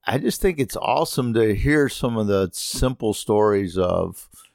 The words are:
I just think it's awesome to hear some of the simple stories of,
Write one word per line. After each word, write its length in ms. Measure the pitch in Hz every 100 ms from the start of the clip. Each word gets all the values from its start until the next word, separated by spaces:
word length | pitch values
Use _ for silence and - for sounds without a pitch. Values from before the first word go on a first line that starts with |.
| -
I 120 | 117
just 240 | 226 -
think 180 | 196 156
it's 160 | 123 -
awesome 560 | - 135 160 - 123 113
to 200 | 110 104
hear 320 | 131 151 139
some 300 | - 127 117
of 100 | 104
the 220 | 98 95
simple 640 | - - - 131 127 110
stories 640 | 101 - 104 107 101 98 87
of, 500 | 90 87 90 87 - - -